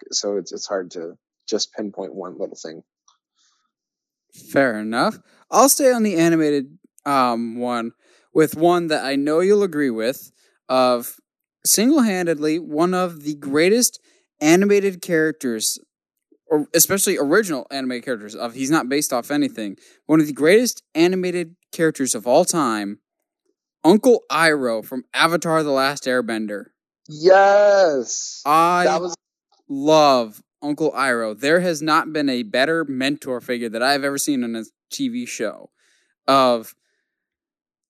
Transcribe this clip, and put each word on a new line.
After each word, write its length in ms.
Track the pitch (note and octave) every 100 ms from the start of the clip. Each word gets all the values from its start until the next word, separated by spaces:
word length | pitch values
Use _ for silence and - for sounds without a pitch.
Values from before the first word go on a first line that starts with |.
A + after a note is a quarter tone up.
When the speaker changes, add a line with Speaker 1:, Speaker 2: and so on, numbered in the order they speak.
| -
Speaker 1:
so 260 | - G2+ G2+
it's, 140 | F2
it's 140 | E2 -
hard 240 | G2 F2
to 240 | F2+ E2 G2 _ _ -
just 240 | G#2+ -
pinpoint 420 | - G#2 - F#2+ F2
one 200 | F2+ D2+
little 180 | F#2 -
thing. 260 | - D#2+ - _ _ _ _ _ _ _ _ _ _ _ _ _ _ - -
Speaker 2:
Fair 280 | C#3+ C3+ G#2+
enough. 400 | G#2+ A#2 F3+ A3 _ _ -
I'll 180 | F#3 C4+
stay 220 | - C4+
on 100 | A#3+
the 140 | G#3+ E3+
animated, 640 | E3 E3 D3+ C#3+ C3+ D#3 _ _ C#3+
um, 540 | C#3 B2+ A#2 A#2 A#2
one 320 | B2 A#2+ A2+ - _ _ _
with 220 | - D3+ D3+
one 320 | E3+ F3 E3+
that 180 | D3+ B2
I 100 | C#3
know 240 | C#3+ D#3
you'll 220 | F#3 G#3
agree 280 | G3 D3+ C#3+
with, 400 | A2 A2+ C#3 - _ _ _ -
of 520 | C3 B2+ B2 B2 - _ _ _ _
single-handedly 920 | - - A3+ D#4 A#3 F#3 F3 D3+ D3+ D#3+
one 380 | E3 D3+ F3 F3+
of 260 | F#3 E3
the 120 | C#3+ D3
greatest 640 | C#3+ C#3+ F3 A3+ A#3+ - _ _ _ -
animated 600 | D3+ F3 G3+ G3+ G3 F3+
characters, 760 | - E3 D#3 D#3 C3 A2+ G#2+ - _ _ _ _ _ _ -
or 200 | D3+ D3
especially 440 | E3+ - G3 G#3 F3
original 500 | C#3 F#3 G#3 C#3+ -
animated 340 | C#3 C3 B2
characters, 320 | B2+ A#2+ G#2 -
of, 200 | A#2 B2
he's 160 | C3+
not 180 | D#3+ B2+
based 240 | C#3 D3
off 160 | B2+ A#2
anything, 480 | D3 C#3 A#2 G#2 F#2+ _ _ -
one 120 | D#3
of 60 | D3+
the 80 |
greatest 480 | C3+ D3+ G#3 B3 - - D#3
animated 600 | F3 F#3 F3+ F3 E3+ F3 _
characters 440 | - D#3+ D3+ C3 A#2+
of 100 | A2+
all 200 | C3+ F3
time, 540 | F3 C3 A2 G2+ G#2 _ _ _ _ _ _ _ _
Uncle 420 | D#3 G#3 B3+ A#3 -
Iroh 540 | C#3+ E3 D3+ B2 A2+
from 220 | G#2+ C3 -
Avatar: 500 | B2+ D#3+ E3+ E3+ D#3+
The 80 | D3+
Last 320 | C3+ C3+ C#3+
Airbender. 640 | C3+ B2+ A2+ A2 G#2+ G2+ - _ _ _ -
Speaker 1:
Yes! 1300 | D3+ E3 F#3+ G3 G3+ G#3 G3+ F3+ C#3+ A2+ - - - C#3+
Speaker 2:
I 380 | D#3 E3+ F3 F3
Speaker 1:
That 140 | D#3+
was 140 | F3+ E3 _ _ _ _ -
Speaker 2:
love 760 | C#3 D3 D#3 D3 C3 A2+ G#2 _ _
Uncle 300 | D3 D3 D#3
Iroh. 480 | A#2+ C3+ A#2+ A2+ G#2
There 220 | C#3 E3+
has 200 | F3+ D#3
not 300 | D#3 D#3 D#3
been 160 | D#3 C#3+
a 160 | B2+
better 400 | A2 B2 C#3 E3
mentor 560 | D3+ C3 C3+ C#3+ - B2
figure 300 | - B2 A#2
that 120 | A2+
I've 220 | B2 C#3+
ever 140 | C#3 C#3
seen 260 | - C#3
in 100 | A#2+ A#2
a 80 | G#2+ _ _
T 160 | - C3+
V 180 | A#2 A#2+
show. 440 | - A2 D2 - _ _ _ _ _ -
Of, 480 | C3+ C3 A#2+ A2 - _ _ _ _ _ _ _ _ _ _